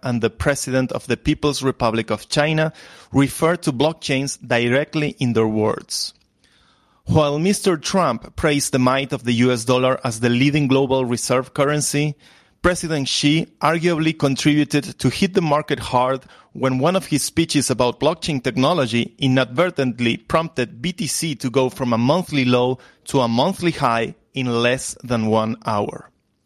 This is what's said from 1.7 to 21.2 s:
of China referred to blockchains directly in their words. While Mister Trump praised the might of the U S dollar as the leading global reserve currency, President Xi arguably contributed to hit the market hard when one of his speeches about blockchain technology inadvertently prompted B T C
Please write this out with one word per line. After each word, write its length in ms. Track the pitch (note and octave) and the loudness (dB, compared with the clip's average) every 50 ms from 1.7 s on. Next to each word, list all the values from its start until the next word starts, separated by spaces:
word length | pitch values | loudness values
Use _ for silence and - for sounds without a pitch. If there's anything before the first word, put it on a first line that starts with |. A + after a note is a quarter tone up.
| B2+ - B2 A2+ A2 A2+ G#2+ - | -2 0 0 0 0 0 -2 -2
of 160 | A2 G#2 - - | -4 -6 -6 -4
China 460 | - D3+ D3 D#3 D#3 D#3 D#3 D#3 - - - - - - - _ - | 0 0 0 2 2 0 0 -2 -4 -8 -18 -20 -20 -20 -18 _ 2
referred 480 | C3+ C#3 C3+ - - D#3+ D#3+ F3 E3 - | 2 2 2 0 0 0 0 0 0 -2
to 80 | D#3 | -4
blockchains 680 | C3+ A#2 C#3+ D#3 E3 - - - C#3 C3 C#3 C3+ - - - | 0 0 0 0 0 -2 -4 -2 -2 -2 -2 -4 -8 -10 -6
directly 680 | A#2+ B2+ A#2 A#2+ A#2+ B2 C#3 D3+ - - D#3+ D3+ C#3+ - - | -2 0 0 2 2 2 2 0 0 -2 -2 -2 -2 -2 -2
in 120 | C3+ A#2+ | -2 0
their 160 | A2+ A2+ A2+ A2 | 2 2 2 2
words. 680 | G#2+ G#2+ G#2+ G#2+ - - - - - - - - - _ _ _ _ _ _ _ _ _ _ _ _ _ _ _ _ _ _ | 2 0 0 0 0 -4 -6 -10 -8 -8 -8 -8 -10 _ _ _ _ _ _ _ _ _ _ _ _ _ _ _ _ _ _
While 340 | - - D#3 D3+ C#3+ C#3+ D3+ | 0 2 2 4 2 2 0
Mister 380 | E3 G3 G#3 - - G3 F3 D3+ | 0 0 0 2 2 0 0 0
Trump 580 | - - - F#3+ F3 C#3+ A#2 A2 - - - | -2 -2 0 2 2 2 0 -2 -6 -10 -8
praised 380 | - - D#3 D3 C#3+ C3+ - - | -2 0 0 2 2 0 0 2
the 60 | C3 | 2
might 340 | B2+ B2+ C3 C3+ C#3 B2+ D3 | 4 4 4 2 0 -2 -6
of 100 | C3 A#2+ | -4 -2
the 80 | B2 | 0
U 220 | A#2+ A2+ B2 B2+ B2+ | 2 4 4 4 2
S 100 | A#2 A2+ | 2 2
dollar 340 | A#2 B2+ B2+ B2+ B2+ C3 - - | 2 2 2 4 2 0 0 -2
as 160 | B2+ A2+ A2 | -6 -4 -2
the 80 | A#2+ A#2+ | 0 0
leading 400 | A#2+ A#2+ C3+ C#3+ C#3 D#3 D3 B2+ | 0 2 0 0 0 2 2 2
global 380 | C3+ C3+ C#3 B2+ C3+ C3 C3 | 2 2 2 2 0 0 0
reserve 480 | A#2+ A#2+ A#2 - - B2+ B2+ B2+ - - | -2 -4 -4 -2 0 0 0 0 -2 -2
currency, 600 | - C#3+ C#3+ D3+ D3+ C#3+ - - D3 D3 D3+ D3 - _ - _ _ _ _ _ _ | -2 0 0 0 0 -2 -2 -2 -2 -2 -2 -4 -6 _ -20 _ _ _ _ _ _
President 460 | - F3 F3+ F3 - D#3 D#3+ D3 C3+ B2+ | 0 0 0 0 -2 -4 -2 -2 -2 -2
Xi 380 | - - - D3 D3+ D#3+ - - _ _ | -2 0 2 2 2 2 0 -4 _ _
arguably 500 | - D3 E3 E3+ D#3+ F3 E3+ D3+ D#3+ D#3+ D#3 D#3+ | 0 0 0 2 0 0 0 0 0 -2 -2 0
contributed 800 | - C#3 C3+ A#2+ - D3+ D3 D3+ D3 - - D3 C3+ - C3 - | 0 0 0 2 2 2 2 2 2 2 0 -2 -2 -4 -10 -2
to 100 | - C3 | -2 -2
hit 240 | - - G3 F#3 F#3 | 0 2 0 0 2
the 80 | G#3 | 0
market 380 | E3+ D#3 C#3+ D3+ D3+ - D3 C3 | 0 2 0 0 0 -2 -6 -6
hard 460 | - - - B2 B2+ B2+ C3+ C3 - - - - - _ | -4 -2 0 2 2 2 0 -2 -6 -12 -20 -20 -20 _
when 280 | _ - B2+ C3 C3 B2+ | _ -2 -2 0 0 2
one 180 | C3+ E3 F#3 F#3+ | 2 2 0 0
of 80 | - | -2
his 180 | - D3+ C#3 - | 0 -2 -2 -2
speeches 460 | - - - E3 E3 - C#3 B2 - | -2 0 -2 -2 0 0 0 0 0
about 320 | B2+ A2 B2+ B2 A#2 - | 0 0 0 0 0 0
blockchain 420 | C3+ D3 F3 - - - D3+ C3 - | 0 0 0 0 -4 -4 -4 -2 -2
technology 720 | C3 A2+ B2+ C3 C#3+ F3+ E3 C3+ A2 A2+ A#2 - - - - | -2 0 2 2 2 2 2 0 0 0 -2 -2 -2 -4 -2
inadvertently 960 | - C3 B2+ C3 B2+ A#2 B2 C#3 F3 F3+ E3+ - C3+ B2+ A2 A#2+ A#2+ A#2 - F3 | 0 2 2 2 2 0 0 0 0 0 0 -2 -2 -2 -2 -2 -2 -2 -2 -2
prompted 640 | - - - D#3+ E3 D#3+ - - B2 - - A2+ | -4 -2 -2 0 0 -2 -4 -4 -4 -4 -6 -8
B 100 | B2 F3 | -8 -8
T 160 | F3+ - F3 C#3+ | -6 -6 -6 -6
C 260 | - - | -4 -4